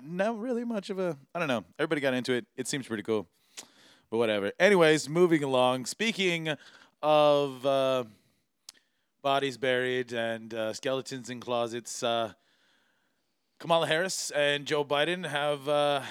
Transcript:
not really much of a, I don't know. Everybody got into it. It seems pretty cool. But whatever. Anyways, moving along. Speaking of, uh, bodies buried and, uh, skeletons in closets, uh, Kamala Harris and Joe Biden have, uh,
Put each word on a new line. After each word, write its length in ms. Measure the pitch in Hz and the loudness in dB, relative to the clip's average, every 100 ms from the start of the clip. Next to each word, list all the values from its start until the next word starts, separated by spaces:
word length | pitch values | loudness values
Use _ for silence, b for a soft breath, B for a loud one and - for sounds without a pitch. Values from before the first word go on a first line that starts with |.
not 360 | 135 180 202 226 | -6 -4 -4 -4
really 260 | 240 240 | -4 -4
much 240 | 240 220 185 | -4 -6 -6
of 100 | 190 | -4
a, 200 | 185 147 - | -4 -6 -8
I 40 | 170 | -4
don't 100 | 160 | -2
know. 160 | 120 90 - | -2 -4 -4
Everybody 220 | 156 156 | -2 0
got 140 | 135 | 0
into 180 | 127 120 | 0 0
it. 140 | 123 107 - | -2 -4 -8
It 100 | 127 | -6
seems 200 | 147 120 | -6 -4
pretty 160 | 110 | -6
cool. 260 | 104 110 95 _ B B B B B B B | -2 -2 -4 _ B B B B B B B
But 60 | 110 | 0
whatever. 340 | 117 104 98 - | 2 2 0 2
Anyways, 480 | 185 196 160 156 - | 4 6 6 4 2
moving 340 | 160 180 160 | 2 4 4
along. 400 | 143 127 127 131 123 | 2 4 4 2 -4
Speaking 680 | - 220 214 190 170 160 143 b b b b | -4 -2 0 0 -2 -4 -6 b b b b
of, 640 | 151 151 147 143 143 127 135 | 4 6 6 4 2 -2 0
uh, 380 | 135 135 131 113 104 _ _ _ _ - - _ _ _ _ | 2 2 0 -4 -12 _ _ _ _ -20 -20 _ _ _ _
bodies 360 | 139 139 139 120 | 0 0 0 -2
buried 540 | 131 127 127 127 123 | 0 0 0 -2 -4
and, 400 | 117 113 113 113 | -4 -4 -4 -8
uh, 180 | 113 110 | -6 -6
skeletons 560 | 110 131 131 123 135 117 | -4 -4 -4 -6 -10 -12
in 80 | 123 | -12
closets, 600 | 113 120 117 120 110 - | -4 -2 -2 -6 -10 -4
uh, 300 | 123 117 113 - _ _ _ _ _ _ _ _ _ _ _ - | -2 0 -2 -8 _ _ _ _ _ _ _ _ _ _ _ -10
Kamala 280 | - 165 151 | 0 2 2
Harris 440 | 156 190 - - | 0 -2 -4 -4
and 340 | 147 143 143 139 | 0 0 0 -2
Joe 180 | 147 | -2
Biden 440 | 143 143 156 180 170 | 0 0 0 -2 -4
have, 400 | 143 147 147 135 | -2 -2 -2 -2
uh, 340 | 147 147 139 117 | 0 2 0 -4